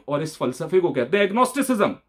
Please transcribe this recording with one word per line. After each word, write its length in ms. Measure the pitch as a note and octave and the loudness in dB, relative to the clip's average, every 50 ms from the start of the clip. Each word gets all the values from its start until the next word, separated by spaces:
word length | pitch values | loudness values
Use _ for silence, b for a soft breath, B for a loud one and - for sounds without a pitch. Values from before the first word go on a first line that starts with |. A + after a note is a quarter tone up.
| - | -8
और 160 | - D3 D3 D#3 | -4 -4 -4 -4
इस 140 | D3+ - | -6 -6
फलसफे 420 | - D3 B2 B2+ - E3 D#3+ F3+ F#3 | -4 -4 -4 -4 -4 -4 0 2 2
को 100 | E3+ D#3+ | 2 2
कहते 280 | C3+ C3+ A#2+ B2+ F#3 | 0 0 -2 0 2
हैं 60 | G#3 G3+ | 2 2
एग्नोस्टिसिज्म। 720 | G3 G3 A#3+ B3+ B3+ - C#4 - - B3+ G3+ G#3 - - - _ | 2 2 2 0 0 0 -2 0 0 2 2 2 0 0 -4 _